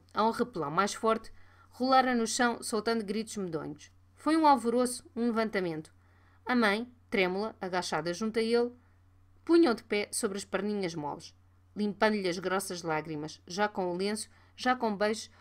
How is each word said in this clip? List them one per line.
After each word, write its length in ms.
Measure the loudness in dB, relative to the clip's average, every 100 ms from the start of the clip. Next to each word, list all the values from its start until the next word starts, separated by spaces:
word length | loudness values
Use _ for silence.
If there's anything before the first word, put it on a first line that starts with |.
| _
a 100 | 0 0
um 60 |
repelão 400 | 2 -2 -2 -2
mais 220 | 0 0
forte, 380 | 0 0 0 -2 -18 -20 -20 -20
rolara 460 | -4 4 6 6 2
no 120 | 0
chão, 340 | 2 2 0
soltando 420 | -4 -2 0 -2
gritos 340 | -2 -6 -6 -8
medonhos. 540 | -6 -6 -8 -12 -18 _ _ _
Foi 200 | 0 4
um 120 | 6
alvoroço, 640 | 6 4 2 0 -4 -10 -4
um 120 | 0
levantamento. 680 | 0 0 -2 -2 -4 -10 _ _ _ _ _ -2
A 100 | 2
mãe, 360 | 4 2 -4 -14 _
trêmula, 460 | 2 2 0 -4 -6
agachada 520 | -4 -4 -2 -2 -2
junto 260 | -4 -2 -2
a 20 |
ele, 300 | 2 2 0 -6 _ _ _ _ _ -10 4
punha-o 280 | 6 6
de 100 | 2
pé 260 | -2 -2 -2
sobre 260 | -4 -4 -4
as 80 | -4
perninhas 480 | -4 -2 -2 -4
moles, 400 | -4 -6 -8 -12 -20 _ _ _ -4
limpando-lhe 520 | -4 2 2 2 -2
as 100 | -2
grossas 440 | -2 -2 -4 -6
lágrimas, 580 | -4 -4 -4 -8 -10 -14 -10
já 200 | -2 -2
com 240 | -2 -4
o 40 | -2
lenço, 340 | -4 -4 -10 -18 _ -4
já 200 | -2 0
com 200 | -2 0
beijos, 360 | -2 -2 -10 -20